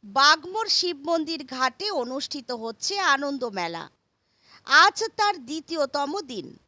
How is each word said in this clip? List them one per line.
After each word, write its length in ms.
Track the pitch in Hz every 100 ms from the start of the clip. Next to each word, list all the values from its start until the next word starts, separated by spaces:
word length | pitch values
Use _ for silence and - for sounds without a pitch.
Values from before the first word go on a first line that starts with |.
বাগমোড় 640 | 208 208 277 330 330 403 440
শিব 280 | - 359 302 285
মন্দির 400 | 330 311 320 262
ঘাটে 460 | 254 254 254 415
অনুষ্ঠিত 600 | 359 240 262 - 294 240
হচ্ছে 480 | 240 226 214 - 403
আনন্দ 440 | 359 277 285 277
মেলা। 460 | 240 196 170 170 151 _ _ _ _ _ _ - -
আজ 380 | 285 370 - 440 -
তার 280 | 415 370 240
দ্বিতীয়তম 760 | 311 - 330 277 285 285 370
দিন। 360 | 285 226 143 -